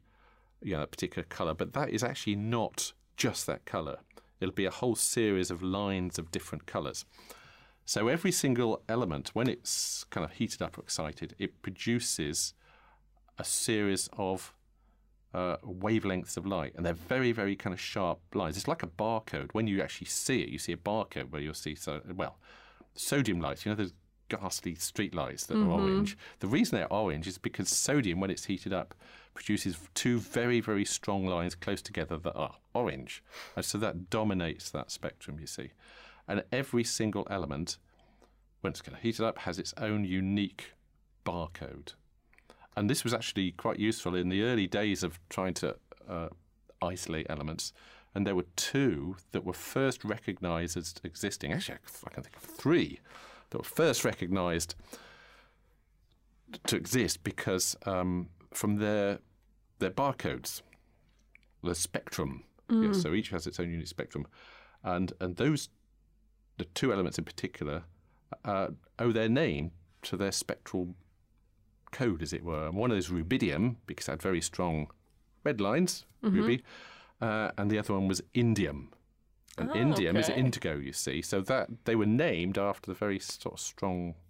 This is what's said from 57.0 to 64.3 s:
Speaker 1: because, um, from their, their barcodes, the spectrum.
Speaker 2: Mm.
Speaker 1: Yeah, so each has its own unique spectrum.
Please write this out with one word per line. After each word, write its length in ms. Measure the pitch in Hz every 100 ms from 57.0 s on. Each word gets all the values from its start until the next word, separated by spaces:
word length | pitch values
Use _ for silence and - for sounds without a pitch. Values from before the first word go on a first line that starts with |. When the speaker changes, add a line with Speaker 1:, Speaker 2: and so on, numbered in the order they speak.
| 92 -
Speaker 1:
because, 520 | 101 - - 92 - - -
um, 420 | 92 90 90 85 - -
from 240 | - 104 104
their, 420 | 104 104 101 101 - _ _ _ _ -
their 120 | 92
barcodes, 720 | 90 139 131 87 65 - - - - _ _ _ _ _ _ _ _
the 120 | 85
spectrum. 680 | 85 - - - - 71 64 - _ -
Speaker 2:
Mm. 140 | 226 214
Speaker 1:
Yeah, 60 |
so 200 | 196 160
each 160 | 95 110
has 160 | 90 85
its 140 | -
own 100 | 87
unique 180 | 85 76
spectrum. 380 | - - - 71